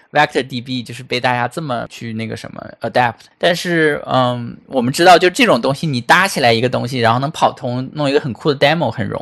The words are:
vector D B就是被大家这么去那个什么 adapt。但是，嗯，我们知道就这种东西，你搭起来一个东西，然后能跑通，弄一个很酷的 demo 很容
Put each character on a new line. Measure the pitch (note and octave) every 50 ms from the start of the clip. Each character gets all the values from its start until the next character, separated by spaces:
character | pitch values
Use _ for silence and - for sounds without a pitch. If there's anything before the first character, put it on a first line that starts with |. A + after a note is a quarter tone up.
| _ _
vector | - D3 D3+ - - D#3 C3
D | C3+ C#3 B2
B | A#2 C3+ C3 B2+ A#2
就 | - B2
是 | B2
被 | C3 - B2 B2
大 | A#2+ B2+ B2
家 | B2 A#2+ B2
这 | - -
么 | E3 D3 B2 A#2 A#2 A#2
去 | - - - A#2 A2
那 | A2 A2+ A2
个 | A2+ G#2+
什 | - - -
么 | - - - - -
adapt。 | - A#2 - C3+ B2 A#2+ A2 - - _ _ _
但 | - E3+ F3
是， | E3 - F#3 E3+ E3 D#3+ D3+ D3 - -
嗯， | - - B2+ B2+ B2 B2 B2 A#2+ A#2+ - - - _
我 | - C3
们 | A#2 B2 D3
知 | - E3+
道 | F#3 F3+ E3
就 | F3+ F3+
这 | F3+ - C4
种 | G#3 D#3 B2
东 | A#2 C3 C#3
西， | - - D#3+
你 | C#3 B2
搭 | - - D#3 E3+ F#3 F#3+
起 | - E3
来 | C#3 A#2+ A#2
一 | A2+
个 | A2+ B2
东 | B2+ A#2+ A#2+ B2+
西， | C3+ B2+
然 | A2+ A2
后 | A#2 B2+
能 | C3+ D3
跑 | D#3+ - - -
通， | - - - B2+ A#2+ B2+ C3 C3 -
弄 | D3+ D3 C#3
一 | C#3
个 | D3
很 | - C#3+
酷 | G#2+ - - D#3+ C#3+
的 | C#3
demo | D3 C#3 D#3 E3+ D#3 A#2+
很 | A2 - G#2 G2+
容 | G#2+ -